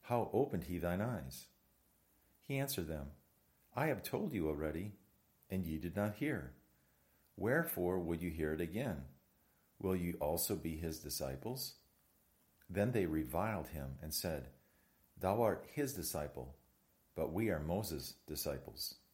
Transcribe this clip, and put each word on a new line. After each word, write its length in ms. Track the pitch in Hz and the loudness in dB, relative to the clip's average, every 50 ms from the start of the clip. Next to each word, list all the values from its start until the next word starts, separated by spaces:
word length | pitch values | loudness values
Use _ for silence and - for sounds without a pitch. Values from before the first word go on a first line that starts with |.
| - | -2
How 260 | - 123 120 107 - | 2 2 2 2 4
opened 320 | - 107 139 139 - 92 82 | 4 2 2 4 2 -2 -2
he 140 | - 90 | -2 -2
thine 240 | 87 85 87 87 92 | 0 2 2 2 2
eyes?" 480 | 104 123 123 90 69 65 65 - - - _ _ _ _ _ _ _ _ _ _ _ _ _ _ _ _ _ _ _ | 2 0 -2 -4 -6 -8 -10 -12 -14 -16 _ _ _ _ _ _ _ _ _ _ _ _ _ _ _ _ _ _ _
He 140 | - 139 | -4 -2
answered 300 | 135 139 139 - - 87 | -2 0 0 -2 -2 -2
them, 240 | 78 80 76 69 71 76 - _ _ _ _ _ _ _ _ _ _ - | -2 -2 -4 -4 -8 -10 -14 _ _ _ _ _ _ _ _ _ _ -2
"I 120 | 123 143 | 0 2
have 160 | 160 131 98 - | 2 2 0 -2
told 280 | - - - 214 180 | -2 -2 0 0 0
you 160 | 135 101 82 | 0 2 2
already, 500 | 78 76 71 78 78 76 80 95 104 104 - _ _ _ _ _ _ _ _ _ _ | 2 2 2 0 -2 -2 -2 -4 -6 -8 -12 _ _ _ _ _ _ _ _ _ _
and 160 | 95 95 92 | -2 -2 0
ye 120 | 82 80 | 0 -2
did 200 | 80 82 87 - | -2 -2 -2 0
not 180 | 101 101 104 107 | 2 0 0 0
hear. 400 | - 139 151 143 98 69 65 - - _ _ _ _ _ _ _ _ _ _ _ _ _ _ _ | 0 -2 0 0 -2 -4 -8 -12 -16 _ _ _ _ _ _ _ _ _ _ _ _ _ _ _
Wherefore 640 | - 92 110 131 160 165 165 - - 90 87 92 92 | -2 2 4 4 4 4 2 0 2 4 4 4 2
would 220 | 85 82 85 82 | 2 2 0 0
you 80 | 87 87 | 0 -2
hear 220 | 80 80 78 76 78 | 0 0 0 0 2
it 80 | 78 | 0
again? 480 | 87 80 85 107 139 127 87 71 67 67 - - _ _ _ _ _ _ _ _ _ _ _ | 0 0 0 -2 0 0 -2 -4 -6 -10 -14 -20 _ _ _ _ _ _ _ _ _ _ _
Will 200 | _ - 95 92 | _ 2 2 2
you 160 | 92 87 87 82 - | 4 2 0 0 0
also 340 | - 73 82 85 - - 110 | 0 2 2 2 2 0 0
be 220 | 80 71 82 80 | -2 -2 -4 -4
his 220 | 78 85 82 78 - | -2 -2 -2 -4 -4
disciples?" 760 | - 71 69 - 71 67 67 65 - 110 127 135 - - - - _ _ _ _ _ _ _ _ _ _ _ _ _ _ _ _ - - | -6 -6 -4 -2 -2 -2 -4 -4 -4 -6 -4 -4 -6 -8 -10 -14 _ _ _ _ _ _ _ _ _ _ _ _ _ _ _ _ -16 -4
Then 240 | 90 98 101 120 127 | 2 2 2 4 4
they 120 | 113 92 | 4 2
reviled 640 | 82 78 78 78 - - 85 101 110 107 92 73 - | 4 2 2 0 2 0 2 2 2 0 -2 -4 -4
him 280 | - 76 69 67 67 67 | -6 -6 -4 -6 -6 -6
and 120 | - 80 - | -6 -4 -4
said, 400 | - - 92 80 71 65 - - - _ _ _ _ _ _ _ _ _ _ _ | -2 0 0 -2 -2 -4 -8 -16 -20 _ _ _ _ _ _ _ _ _ _ _
"Thou 240 | - - 92 101 113 | 0 2 4 4 6
art 260 | 117 107 87 - - - - | 6 4 4 2 -4 -8 -2
his 200 | 147 143 131 - | -2 -2 0 0
disciple, 600 | 92 80 - - 78 73 71 - - 64 65 67 - _ _ _ _ _ _ _ _ _ _ _ | -4 -4 -2 -2 -2 -2 -2 -6 -8 -10 -10 -12 -18 _ _ _ _ _ _ _ _ _ _ _
but 180 | - 78 62 80 | 0 0 2 2
we 160 | 95 113 107 | 2 4 4
are 100 | 92 76 | 2 2
Moses' 540 | 73 78 87 98 110 - 82 69 65 - - - _ | 2 0 0 0 0 -2 -4 -4 -6 -8 -12 -14 _
disciples. 680 | - 76 73 - 76 71 65 - - - - - - - - _ _ | -8 -6 -4 -2 -2 -2 -4 -6 -10 -10 -8 -8 -8 -8 -12 _ _